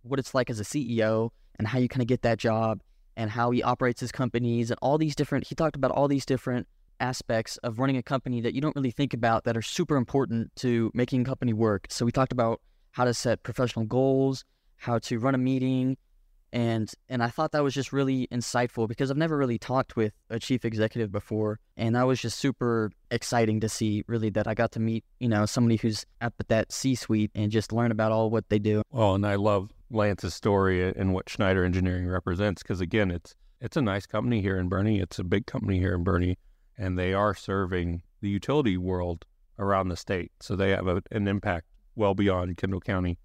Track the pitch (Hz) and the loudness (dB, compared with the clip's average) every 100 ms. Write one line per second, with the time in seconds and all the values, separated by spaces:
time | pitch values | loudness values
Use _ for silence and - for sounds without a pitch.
0 | 117 135 123 131 123 110 101 147 139 117 | -2 -4 0 0 0 -4 -4 -4 -2 2
1 | 110 110 117 - - - 107 127 123 131 | 4 2 0 -4 -20 -6 0 2 2 0
2 | 120 123 117 113 117 110 113 107 _ _ | 2 2 2 2 2 2 0 -2 _ _
3 | _ - 110 117 120 123 - 127 127 120 | _ -6 -6 0 2 2 0 0 0 0
4 | 123 - 123 120 120 117 113 113 127 151 | -6 -2 -2 0 0 0 0 -2 0 2
5 | 156 143 147 143 - 139 160 147 131 - | 0 0 0 -2 -4 -2 -2 0 0 2
6 | 143 143 - 131 - 123 - _ _ _ | 2 0 0 -2 0 -4 -6 _ _ _
7 | 123 127 - 113 113 - 120 110 135 131 | -4 -4 -2 -2 -2 -8 -6 0 0 0
8 | - 135 - 120 113 127 151 143 131 - | -2 -4 -2 -2 -2 -2 -2 0 -2 0
9 | 139 117 117 113 - 113 - - 170 143 | -2 0 2 2 2 -2 -2 -4 0 2
10 | 117 139 113 113 110 - 127 117 113 - | 2 0 2 -2 -4 -4 0 2 2 0
11 | 123 127 123 131 123 107 113 98 - - | 0 0 0 -2 -2 2 2 2 -4 -2
12 | 120 131 131 123 113 113 _ _ _ - | 0 2 0 2 0 -2 _ _ _ 0
13 | 123 117 123 104 - 113 123 - 110 120 | 0 2 0 -2 -4 -2 -2 -2 -2 2
14 | 135 135 135 135 - _ _ _ - 117 | 2 4 2 -2 -10 _ _ _ -4 -4
15 | - 120 127 135 127 131 127 131 127 135 | -2 -2 0 2 2 0 0 0 0 -2
16 | _ _ _ _ _ 120 117 113 104 - | _ _ _ _ _ -2 0 0 -4 -8
17 | _ 127 117 - 156 151 139 131 127 135 | _ -2 -2 0 -2 0 0 -2 -2 0
18 | 135 131 123 123 117 123 123 - 110 117 | 0 0 -2 -4 -2 -2 -2 -2 -4 -2
19 | 135 139 165 151 131 117 - 131 127 - | -2 0 0 2 0 -2 0 -2 0 0
20 | 110 - _ 113 - 127 117 110 110 120 | -2 -2 _ -8 -2 -2 0 0 0 0
21 | 107 101 - 107 107 107 _ - 113 120 | -4 -4 -4 -2 -2 -4 _ -4 0 2
22 | 127 127 117 - 139 123 120 113 107 - | 2 2 -2 -2 -2 0 0 0 -2 -6
23 | _ 120 - 120 113 107 107 - 110 104 | _ -6 0 2 4 2 -2 -2 0 0
24 | 95 113 110 101 110 110 113 117 113 113 | -2 -2 0 0 -2 0 -2 0 -2 -4
25 | _ _ 123 104 107 - 117 110 113 107 | _ _ 0 2 2 2 4 4 0 -2
26 | - _ 117 - - 110 - - 135 127 | -10 _ -8 -8 0 0 0 -2 -2 -2
27 | - 110 107 - 104 110 - 113 120 110 | 0 0 0 0 0 0 0 0 0 0
28 | 110 110 110 110 - 107 107 107 - 120 | 0 2 2 0 0 0 2 0 0 2
29 | 107 95 104 101 104 101 98 - - 110 | 2 4 2 2 2 2 -2 -16 -6 0
30 | 104 95 92 - 113 101 95 92 92 - | 0 0 -6 -2 2 4 4 2 0 0
31 | 95 92 - - 98 95 90 92 92 90 | 0 0 -4 -2 2 4 2 2 0 0
32 | 90 90 92 87 104 87 - 92 87 107 | -2 -2 -2 0 0 -2 -6 -4 0 2
33 | 95 87 - - - _ 120 170 113 98 | 2 -2 -8 -20 -20 _ -4 0 0 -2
34 | - 107 123 117 95 95 90 95 104 104 | -4 -4 0 0 0 0 0 0 2 2
35 | 92 - 90 101 - - 101 92 92 90 | -2 -6 -2 -2 -2 -6 -2 0 2 0
36 | 87 90 90 92 - _ _ - 95 90 | 2 2 0 -2 -8 _ _ -8 -4 -2
37 | 92 98 104 95 - 98 92 92 85 85 | 0 2 0 -2 -4 -2 0 -2 -2 -6
38 | - _ 101 101 - 143 127 92 90 90 | -10 _ -4 -4 0 0 2 0 -2 -4
39 | 87 82 - _ _ - 98 98 95 85 | -4 -6 -12 _ _ -6 0 2 0 -4
40 | - 95 85 _ - 95 98 95 92 90 | -4 -4 -4 _ -8 0 2 2 0 -2
41 | - 110 101 98 104 85 - - _ - | -2 -2 -2 0 -2 -4 -6 -20 _ 0
42 | 104 98 101 92 90 87 95 95 - 98 | 0 4 2 2 -2 -4 -4 -4 -2 -2
43 | 90 87 | 0 -4